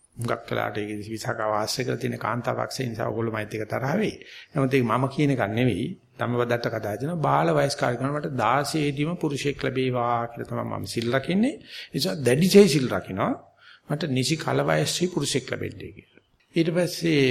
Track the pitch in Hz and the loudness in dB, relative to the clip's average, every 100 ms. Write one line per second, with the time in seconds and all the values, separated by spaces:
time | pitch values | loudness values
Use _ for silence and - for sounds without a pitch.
0 | _ - 117 113 - 117 110 110 104 107 | _ -8 -4 -4 -4 -4 -4 -4 -6 -8
1 | 104 110 - 117 110 107 107 - 127 123 | -10 -8 -6 -4 -2 0 -2 -4 -4 -4
2 | 127 120 110 117 123 117 117 - 131 113 | -4 -4 -4 -2 -2 -2 -2 -4 -6 -4
3 | 120 110 113 110 107 110 107 117 131 175 | -4 -2 -2 -4 -6 -6 -4 -4 -2 0
4 | 196 - - - - 147 135 135 120 117 | -2 -4 -14 -20 -8 -2 2 2 2 2
5 | 131 139 147 131 104 110 127 95 120 190 | 0 0 2 2 0 2 2 2 -2 -8
6 | _ - 117 120 120 120 123 110 107 104 | _ -6 -2 0 0 0 0 -2 -4 -4
7 | 139 175 143 139 165 156 143 - 135 123 | -4 -2 2 2 4 2 2 0 0 0
8 | 131 147 160 131 110 131 143 160 147 139 | -2 -2 -4 0 2 2 2 0 0 0
9 | 147 175 156 139 143 135 135 127 131 123 | -2 -2 -2 -2 -4 -2 -2 0 0 0
10 | 120 120 117 - 117 120 113 107 104 - | 2 0 -2 -6 -6 -4 -4 -6 -6 -4
11 | 117 131 131 180 247 - - - - 165 | 0 0 2 2 2 -2 -10 -16 -8 -4
12 | 156 185 123 131 185 196 202 156 123 101 | -2 0 2 4 8 10 10 8 2 -2
13 | - 95 143 277 - _ - - - 151 | -4 -2 -2 -2 -8 _ -20 -16 -6 -4
14 | 160 127 127 156 - 131 143 156 151 - | -2 0 0 0 0 0 2 2 2 0
15 | 180 175 139 139 - 110 98 101 - - | -2 -2 -2 -2 -2 -6 -8 -10 -14 -16
16 | - _ _ _ _ - 165 170 175 - | -20 _ _ _ _ -2 0 0 0 -2
17 | 165 151 131 | 0 4 4